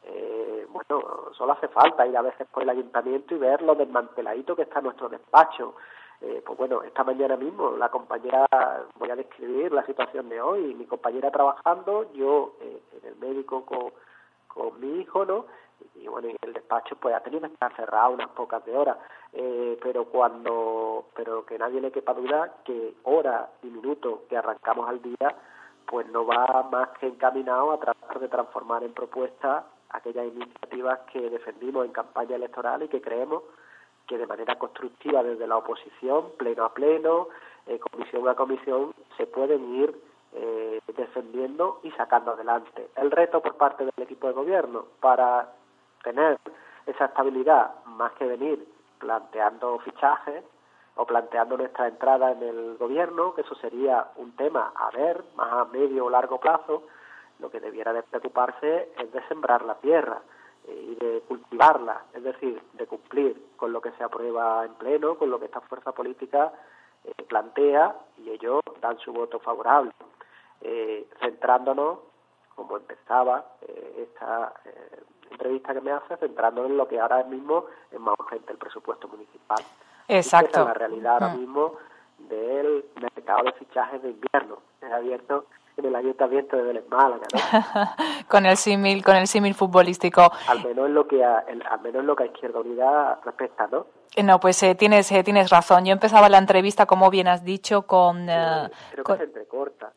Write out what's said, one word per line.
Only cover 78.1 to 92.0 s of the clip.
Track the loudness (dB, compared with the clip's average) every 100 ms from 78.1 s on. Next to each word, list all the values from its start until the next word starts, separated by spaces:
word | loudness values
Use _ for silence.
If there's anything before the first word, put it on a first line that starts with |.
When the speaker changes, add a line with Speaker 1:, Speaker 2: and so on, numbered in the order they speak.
| -4
Speaker 1:
urgente, | -4 -12 -12
el | -14
presupuesto | -14 -14 -10 -10 -10
municipal. | -18 -20 -20 _ -6 -6 _ _ -20 2
Speaker 2:
Exacto. | 2 6 6 6
Speaker 1:
Esa | 4
es | 2
la |
realidad | 2 -4 -4 2
ahora | 2 2
Speaker 2:
Mm. | -2
Speaker 1:
mismo | -6 -2 -2 -4 -20 -20 _ _
del | -10 -6 -4 -2 0 -2 -4 -10
mercado | -10 -8 0 2
de | 2
fichajes | -4 -6 -4 -4 -6
de | -10
invierno, | -8 0 0 0 -14 _ _
que | -6
es |
abierto | -6 -4 -8 -4 -6 -6 _ _ -6
en | -4
el | -2
Ayuntamiento | -2 0 0 0 0 -2
de |
Vélez | -2 -4 0
Málaga, | 4 4 4 -4
¿no? | -4
Speaker 2:
<laughs> | 2 2 2 -2 -2 -2 -4 -4 4
Con | 6
el | 8 4
símil, | 4 2 2 4
con | 6 6
el | 6
símil | 2 2
futbolístico. | 2 4 6 6 2 2 8 8 8 0
Speaker 1:
Al | 0
menos | 0 0 2
en |
lo | 4 4
que | 4
a, | 6 4 0
el, | -10
al | -6 -6
menos | -4 -4